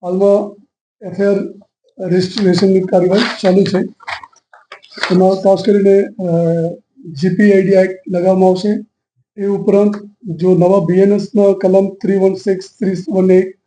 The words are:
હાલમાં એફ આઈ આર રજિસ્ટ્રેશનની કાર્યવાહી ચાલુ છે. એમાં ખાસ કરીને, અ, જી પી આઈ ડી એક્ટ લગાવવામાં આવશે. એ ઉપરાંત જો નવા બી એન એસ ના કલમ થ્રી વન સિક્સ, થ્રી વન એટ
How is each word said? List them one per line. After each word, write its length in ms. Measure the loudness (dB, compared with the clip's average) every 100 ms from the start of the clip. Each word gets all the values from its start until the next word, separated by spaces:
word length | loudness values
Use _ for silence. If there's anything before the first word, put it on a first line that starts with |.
હાલમાં 640 | -6 0 2 2 -2 -14 _ _ _ _ -16
એફ 140 | -4
આઈ 60 | -2
આર 140 | -2 -4 -12 _ _ _ _ -2
રજિસ્ટ્રેશનની 720 | -2 -2 -2 0 2 2 2
કાર્યવાહી 420 | 2 0 2 0 -2 -2
ચાલુ 220 | 0 2
છે. 140 | 2 -2 -4 -10 -16 -16 -16 _ _ _ _ -20 _ -10 -2
એમાં 240 | 2 2
ખાસ 300 | 2 0 0 2
કરીને, 360 | 2 4 2
અ, 300 | 0 -6 -4 -2 0 -2 -4 -8 _ _ -18
જી 180 | -4 -4 2
પી 160 | 2
આઈ 100 | 4
ડી 100 | 4
એક્ટ 280 | 2 2 -4 -8
લગાવવામાં 400 | -4 0 2 2
આવશે. 200 | 2 -2 -4 -6 _ _ _ _ -8
એ 100 | -4
ઉપરાંત 480 | -4 0 2 2 -2 -12 _
જો 300 | -12 -4 0
નવા 300 | 2 4 2
બી 100 | 2
એન 180 | 2 2
એસ 220 | 0 -2
ના 80 | 0 0 2
કલમ 340 | 2 2 0
થ્રી 220 | -4 -4 0
વન 180 | 0
સિક્સ, 300 | -2 -4 -4 -6 _
થ્રી 140 | -4 -4 -4
વન 180 | -2 2
એટ 280 | 2 2 -8